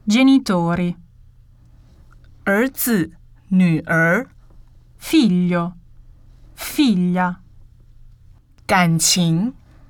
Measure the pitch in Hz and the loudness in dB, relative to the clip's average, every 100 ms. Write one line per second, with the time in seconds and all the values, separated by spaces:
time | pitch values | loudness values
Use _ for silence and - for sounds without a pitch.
0 | - 220 262 269 262 185 170 170 175 175 | -2 2 4 4 2 -2 -2 -2 -4 -6
1 | - - - - - - - - - - | -16 -20 -20 -20 -20 -20 -20 -20 -20 -20
2 | - - - - - 202 262 - 247 214 | -20 -20 -20 -12 -4 -2 -2 -4 -4 -2
3 | 160 - - - - 185 180 156 - 165 | -4 -10 -20 -20 -2 2 2 0 -2 0
4 | 165 190 269 - - - - - - - | 0 0 -4 -16 -20 -20 -20 -20 -20 -20
5 | - 320 226 180 180 175 170 175 - - | -2 2 2 2 0 -2 -4 -10 -20 -20
6 | - - - - - - - - 277 185 | -20 -20 -20 -20 -20 -18 -12 -2 0 2
7 | 180 180 180 175 - - - - - - | 0 -2 -4 -6 -16 -20 -20 -20 -20 -20
8 | - - - - _ _ - 196 175 165 | -20 -20 -20 -20 _ _ -2 0 2 0
9 | - 185 170 165 233 - - - | 0 0 0 -2 -4 -8 -20 -20